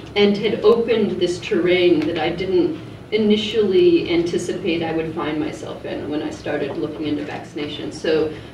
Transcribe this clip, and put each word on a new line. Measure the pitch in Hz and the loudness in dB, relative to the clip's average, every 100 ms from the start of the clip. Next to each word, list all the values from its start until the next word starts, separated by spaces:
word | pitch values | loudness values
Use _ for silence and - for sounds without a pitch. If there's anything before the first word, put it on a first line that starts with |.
| - 208 | -4 2
and | 208 202 | 4 4
had | 220 - | 0 2
opened | 208 226 226 220 196 180 | 4 4 2 2 0 0
this | 175 - | -2 -2
terrain | - 185 175 180 175 156 | -2 0 2 4 4 4
that | 151 170 | 2 -2
I | 160 | -4
didn't | 175 185 180 160 - - - - | -4 0 2 2 -2 -12 -16 -4
initially | 214 208 214 208 226 202 185 175 165 160 | 2 4 2 2 0 4 6 6 6 4
anticipate | 170 170 170 - 170 185 165 | 0 0 -2 -4 -4 -2 -2
I | 165 | -2
would | 160 160 | -2 -4
find | 165 151 151 | -4 -4 -2
myself | 151 - 151 - - | -4 -6 -10 -10 -8
in | 151 143 | -8 -6
when | 151 | -4
I | 156 | -6
started | - - 147 143 - | -8 -6 -4 -4 -4
looking | 151 - 147 | -6 -4 -4
into | 147 - | -4 -6
vaccination. | - - 156 147 - 156 | -10 -10 -8 -8 -8 -10
So | - 175 156 156 - - | -6 0 0 0 -6 -14